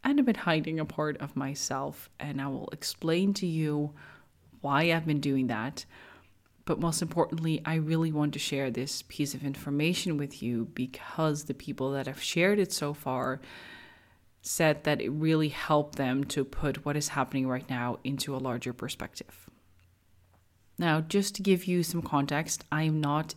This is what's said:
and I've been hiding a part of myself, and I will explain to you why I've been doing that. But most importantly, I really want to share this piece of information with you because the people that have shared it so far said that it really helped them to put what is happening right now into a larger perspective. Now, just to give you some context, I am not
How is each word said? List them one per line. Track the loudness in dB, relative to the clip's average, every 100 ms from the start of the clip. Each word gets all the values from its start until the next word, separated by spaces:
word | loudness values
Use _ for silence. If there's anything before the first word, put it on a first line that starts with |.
and | 4 4
I've | 6
been | 4
hiding | 4 2 2 -2
a |
part | -2 -2 -2 -2
of | -6
myself, | -4 -4 -4 -4 -2 -4 -8 -18 _
and | -8 -4
I | -4
will | -6 -8
explain | -8 -8 -2 2 4 4
to | 2 0
you | 2 2 2 -2 -4 -20 -20 -20 _ _ -8
why | 2 4 6
I've | 4
been | 4 2
doing | 2 2 2
that. | 0 -2 -6 -14 -20 -20 -20 -20 _ _ _ -4
But | 0
most | 0 0
importantly, | -2 0 0 0 0 0
I | 0
really | 0 2 2 2
want | 2 0
to | 0
share | -4 -2 0
this | -2 -4 -6 -10
piece | -4 -4
of | -2
information | -6 -6 -2 0 2 0 0 -2
with | -4 -6
you | -4 -2 -4
because | -4 -6 -6 -10 0 0 0
the | -4
people | -8 -8 -4 -2
that | -2 -4
have | -6
shared | -2 2 4 4
it | 2
so | 0 -4
far | -4 -2 -2 0 -4 -8 -18 -18 -18 -20 -20 _ _ _ _
said | -8 2 4 4
that | 0 0
it | 0
really | 0 4 4 2
helped | -2 2 2 2 -2
them | 0 0 0
to | -2
put | -2 0 0 -2
what | -2 -2
is | -2
happening | -2 0 0 0
right | -2 -4
now | -2 -2 -4
into | -4 -4 -4 -4
a |
larger | -2 -4 -6
perspective. | -6 -8 -8 -10 -12 -16 -18 -20 _ _ _ _ _ _ _ _ _ _ _ _ 0
Now, | 2 2
just | 4 2 0 0
to |
give | 4 4
you | 4 2
some | 2 -2
context, | 0 0 2 0 -2 -6 -2
I | 0
am | 2 2
not | 2 0 -2